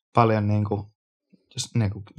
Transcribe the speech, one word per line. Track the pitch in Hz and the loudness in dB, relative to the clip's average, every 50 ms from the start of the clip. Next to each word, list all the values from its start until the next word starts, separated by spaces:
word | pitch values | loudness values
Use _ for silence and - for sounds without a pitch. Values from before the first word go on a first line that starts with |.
| _ _ - | _ _ 2
paljon | 120 117 113 110 107 104 104 | 4 4 4 4 2 2 0
niinku, | 104 107 104 104 107 104 104 - _ _ _ _ _ _ _ _ _ _ _ _ - | 0 0 0 -2 -4 -6 -8 -12 _ _ _ _ _ _ _ _ _ _ _ _ -12
jos | 131 - - - | -12 -10 -4 -2
niinku | 120 110 98 104 101 98 - - | -2 -2 -2 -4 -8 -12 -16 -14